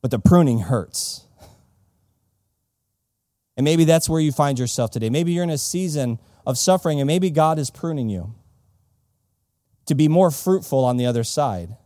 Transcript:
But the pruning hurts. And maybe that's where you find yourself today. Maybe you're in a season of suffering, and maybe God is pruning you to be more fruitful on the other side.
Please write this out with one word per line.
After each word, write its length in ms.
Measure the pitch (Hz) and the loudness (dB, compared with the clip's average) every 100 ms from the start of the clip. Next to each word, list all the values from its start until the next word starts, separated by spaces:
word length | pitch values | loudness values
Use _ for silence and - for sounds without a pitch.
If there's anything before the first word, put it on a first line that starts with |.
But 100 | 127 | -4
the 80 | 123 | 0
pruning 420 | - 175 151 113 | 4 4 4 0
hurts. 640 | 87 123 85 - - - _ _ - _ _ _ _ _ _ _ _ _ _ _ _ _ _ _ _ _ _ _ _ - | -2 -4 -4 -10 -10 -12 _ _ -20 _ _ _ _ _ _ _ _ _ _ _ _ _ _ _ _ _ _ _ _ -2
And 80 | |
maybe 200 | 143 165 | 0 4
that's 240 | 160 165 - | 6 4 2
where 120 | 160 | 0
you 120 | 156 | 0
find 260 | 139 143 131 | 0 0 0
yourself 320 | 123 - 117 | -4 -2 -4
today. 200 | 123 110 | -2 -2
Maybe 220 | 135 170 | -2 -2
you're 120 | 175 | -2
in 60 | 175 | -2
a 80 | 147 | -4
season 600 | - 175 185 151 127 113 _ _ - | -4 -4 -4 -2 -4 -6 _ _ -6
of 100 | 127 | -2
suffering, 420 | - 185 175 147 | 2 2 2 -2
and 80 | 139 | 0
maybe 220 | 170 185 | 0 0
God 300 | 151 156 156 | 2 2 0
is 120 | 135 | -6
pruning 380 | - 170 151 117 | -8 -8 -4 -4
you 260 | 95 92 113 _ _ _ _ _ _ _ _ _ _ _ _ _ _ | -6 -10 -16 _ _ _ _ _ _ _ _ _ _ _ _ _ _
to 100 | - | -4
be 140 | 143 151 | 2 4
more 220 | 165 185 | 4 4
fruitful 520 | 143 - 185 160 135 | 2 0 -2 0 0
on 140 | 127 123 | 2 0
the 80 | |
other 200 | 123 117 | 0 0
side. 520 | 113 - 143 95 85 110 | -2 -2 -2 -4 -8 -16